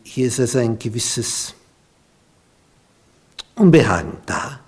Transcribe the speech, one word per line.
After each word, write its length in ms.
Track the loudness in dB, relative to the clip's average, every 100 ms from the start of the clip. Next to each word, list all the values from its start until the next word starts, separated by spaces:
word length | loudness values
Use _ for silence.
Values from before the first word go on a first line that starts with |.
hier 240 | -12 -4 -2
ist 120 | 0
also 200 | 0 0
ein 180 | 0 -2
gewisses 760 | -6 -6 -6 -4 -6 -6 -10 -14 _ _ _ _ _ _ _ _ _ _ _ _ _ _ _ _ _ -20 -14 4
Unbehagen 640 | 6 8 6 0 -4 -12 -10
da. 320 | -8 -8 -14